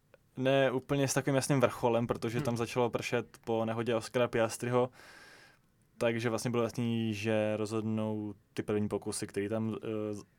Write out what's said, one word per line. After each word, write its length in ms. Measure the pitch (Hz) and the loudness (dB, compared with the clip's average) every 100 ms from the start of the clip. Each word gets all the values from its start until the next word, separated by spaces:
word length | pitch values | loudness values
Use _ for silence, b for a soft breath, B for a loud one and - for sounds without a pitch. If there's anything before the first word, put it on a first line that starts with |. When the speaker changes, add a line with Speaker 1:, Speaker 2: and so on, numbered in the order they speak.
| _ - _ - | _ -20 _ -2
Speaker 1:
ne 340 | 131 135 131 | 2 4 4
úplně 360 | 127 - 143 135 | 0 -2 0 2
s 60 | |
takovým 220 | 139 143 135 | 0 2 0
jasným 240 | - 139 | 2 4
vrcholem, 460 | 113 - 123 117 120 | 4 4 2 2 0
protože 300 | 123 117 120 | -2 -2 -2
Speaker 2:
Hmm. 80 | 117 | -2
Speaker 1:
tam 120 | 117 | -2
začalo 320 | 117 127 117 | -2 0 0
pršet 480 | - - 120 117 - - | 0 -2 -2 -4 -10 -2
po 200 | 113 113 | -2 0
nehodě 300 | 113 117 113 | -2 0 -2
Oscara 320 | - 127 120 | 0 0 2
Piastriho, 640 | 120 113 - 120 123 123 B B B B B B B _ _ _ _ | 2 0 0 0 2 2 B B B B B B B _ _ _ _
takže 320 | 120 117 120 | 0 2 0
vlastně 220 | 110 123 | 0 0
bylo 120 | 120 | 0
jasný, 500 | 110 123 117 117 113 | 0 0 -2 0 0
že 440 | 104 110 110 107 107 | 0 0 2 2 -2
rozhodnou 760 | 104 110 110 110 110 107 104 - _ | -2 -2 0 -2 -2 -4 -6 -10 _
ty 100 | - | -8
první 240 | 107 107 104 | -2 0 0
pokusy, 400 | 104 104 - 107 | -2 -4 -6 -6
který 220 | 101 101 | -4 -2
tam, 260 | 110 110 107 | -2 -2 -4
eh, 300 | 113 110 107 | -6 -6 -6
z-, 100 | 104 - | -8 -12